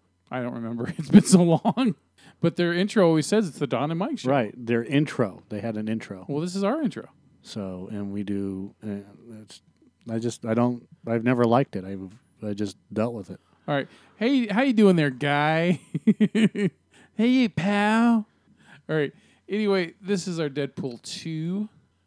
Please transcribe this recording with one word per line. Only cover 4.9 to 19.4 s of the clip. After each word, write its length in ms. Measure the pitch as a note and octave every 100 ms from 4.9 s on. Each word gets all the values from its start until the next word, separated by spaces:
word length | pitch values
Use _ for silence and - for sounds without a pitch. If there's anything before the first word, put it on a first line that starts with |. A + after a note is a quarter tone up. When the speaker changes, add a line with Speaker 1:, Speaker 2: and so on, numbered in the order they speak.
| C#3+ D3+ - G#2+ F#2 -
Speaker 2:
They 100 | G#2+
had 160 | A2+ G#2+
an 100 | G#2+
intro. 380 | A2 - F#2+ F#2
Speaker 1:
Well, 120 | D3
this 160 | F3+ F#3+
is 80 |
our 160 | G3 D4+
intro. 300 | C4 - - _ _ _
Speaker 2:
So, 460 | - A2 F#2+ F#2 G2
and 180 | G#2 G2+
we 120 | G2+
do, 500 | G2 G2 G2 F#2+ G2+ -
uh, 200 | G#2+ G2+ G2+ G2 A#2 A2
it's, 180 | G#2+ - _ _ _ _ -
I 80 | A2+
just, 260 | A#2 - A2+
I 80 |
don't, 340 | A2+ B2 A#2+ - - -
I've 160 | A#2
never 220 | A#2 B2
liked 320 | A#2 B2 C#3 G2
it. 80 |
I've, 260 | F#2 G2 F#2+ - _ _
I 120 | G#2+
just 220 | G2+ G2+ - -
dealt 220 | G2+ A#2
with 160 | A#2 F#2+
it. 80 | F2+ _ _ -
Speaker 1:
All 60 |
right. 120 | C#3+ B2 - _ -
Hey, 300 | A3+ C#4 A3+
how 140 | G3
you 100 | C#4
doing 240 | A3 G3+ F3
there, 140 | C#3+
guy? 680 | B2 C#3+ C#3+ D3+ D#3+ E3+ F3 - -
<laughs> 640 | - - G#3 G#3 A3 - G3 - _ _ _
Hey, 340 | - A3+ C4 A#3
pal. 800 | - F#3+ G3+ G#3 A3+ A#3 A#3 G#3 _ _ _ _ - -
All 80 | D#3
right. 160 | C#3+ - _ _